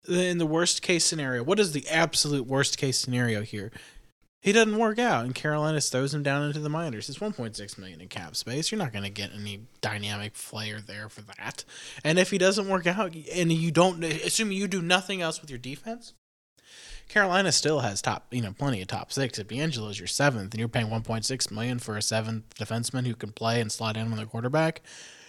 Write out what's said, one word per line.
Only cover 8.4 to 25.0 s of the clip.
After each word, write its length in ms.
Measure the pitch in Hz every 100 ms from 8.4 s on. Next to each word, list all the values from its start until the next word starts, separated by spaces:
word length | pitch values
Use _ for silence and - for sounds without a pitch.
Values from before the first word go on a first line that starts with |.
| - 131 165
You're 60 | 220
not 140 | 151
gonna 180 | 104 101
get 220 | 101 101
any 260 | 104 104 101 110 -
dynamic 500 | - 107 104 104 104
player 480 | - - 110 107 107
there 300 | 104 101 104
for 100 | - 151 -
that. 280 | 226 - - - - -
And 160 | 147 175
if 120 | 185
he 80 | 196
doesn't 280 | 185 202 196
work 180 | 190 170
out, 280 | 185 190
and 380 | 165 147 180 170
you 180 | 165 165
don't, 320 | 156 185 170
assuming 540 | 165 156 170 - 214 190
you 100 | 202
do 140 | 185
nothing 400 | 170 180 190 196
else 220 | 165 156
with 80 | 151
your 80 | 123
defense, 560 | 127 139 220 233 - - _ _ _ _ _ - - - -
Carolina 420 | 214 196 185 190
still 280 | - 147 151
has 200 | 120 98
top, 260 | - 101 -
you 100 | 123
know, 120 | 107
plenty 280 | 101 143 110
of 80 | 92
top 240 | 110 -
six. 260 | - 135 -
If 100 | 101
DeAngelo's 500 | 117 160 127 107 101
your 100 | 90
seventh, 460 | - 143 120 95
and 40 | 110
you're 100 | 113
paying 200 | 123 110
one 140 | 113
point 240 | 113 113 110
six 240 | 131 -
million 280 | 107 120 123
for 200 | 113 104
a 40 |
seventh 520 | - 110 110 113 -
defenseman 520 | - - 117 117 131 123
who 80 |
can 180 | 110 104
play 280 | - 113 117
and 100 | 107
slot 280 | - 110 110
in 120 | 113
on 60 | 113
the 80 |
quarterback, 560 | 107 - 123 151 160 - - -